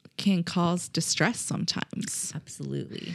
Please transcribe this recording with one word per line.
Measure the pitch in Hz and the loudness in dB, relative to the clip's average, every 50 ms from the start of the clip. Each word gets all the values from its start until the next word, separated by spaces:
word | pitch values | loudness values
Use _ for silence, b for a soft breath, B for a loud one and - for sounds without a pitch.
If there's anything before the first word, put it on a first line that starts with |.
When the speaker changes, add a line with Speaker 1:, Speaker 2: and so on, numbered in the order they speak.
| _ - _ | _ -20 _
Speaker 1:
can | - - 202 196 175 170 | 0 4 4 4 4 2
cause | - - 180 175 170 175 180 - - | 2 2 4 4 4 4 2 -2 -2
distress | - - 165 - - - 156 202 240 - | -2 -2 0 0 2 4 4 2 2 0
sometimes. | - - - - 170 165 - - - - - - - - - - - - - | -4 -4 -2 -2 -2 -2 -2 -4 -4 -6 -6 -6 -4 -4 -4 -4 -6 -6 -6
Speaker 2:
Absolutely. | - - - - - 143 135 135 139 - - - - - - 170 | -10 -12 -12 -12 -10 -8 -6 -4 -4 -6 -6 -8 -10 -8 -8 -8